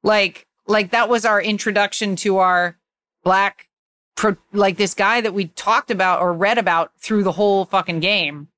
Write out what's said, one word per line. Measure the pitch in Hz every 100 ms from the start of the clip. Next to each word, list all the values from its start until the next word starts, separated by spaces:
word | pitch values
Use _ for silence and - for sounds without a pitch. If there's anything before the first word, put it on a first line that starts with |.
Like, | 196 214 190 - _ _ -
like, | 214 202
that | 233 226
was | 240 220
our | 208
introduction | 190 208 - 208 202 - 208 185
to | 214 190
our | 185 180 175 170 _ _ _ _
black | 180 190 196 - - _ _ _ _ -
pro-, | 214 185 _
like, | 202 196 180
this | 196
guy | - 196 -
that | 214
we | 196 175
talked | - - 240 -
about | 202 185 180
or | 180
read | 170 196 233
about | 190 165 165 _
through | - 214
the | 190
whole | 165 208 196 185
fucking | 190 180 165
game. | 175 202 156 147 147